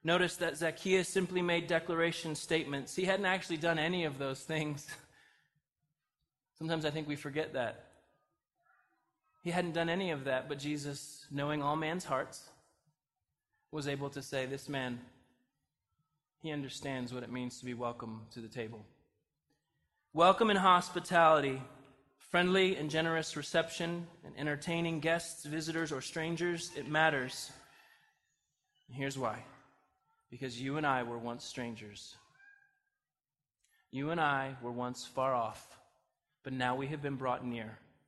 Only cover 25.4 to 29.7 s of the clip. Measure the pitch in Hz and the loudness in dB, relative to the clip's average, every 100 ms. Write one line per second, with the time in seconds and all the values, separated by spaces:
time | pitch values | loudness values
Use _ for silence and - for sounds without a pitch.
25.4 | 147 156 156 160 160 139 - 165 160 165 | -6 -4 -2 -2 -2 -4 -4 -4 -2 0
26.4 | 175 170 - - 139 156 160 143 127 - | 0 -2 -6 -8 0 4 4 4 -2 -6
27.4 | - - - - - _ _ _ _ _ | -12 -14 -20 -20 -20 _ _ _ _ _
28.4 | _ _ _ _ - 127 139 135 120 113 | _ _ _ _ -14 -4 -4 -2 -4 -4
29.4 | 110 - - | -12 -20 -20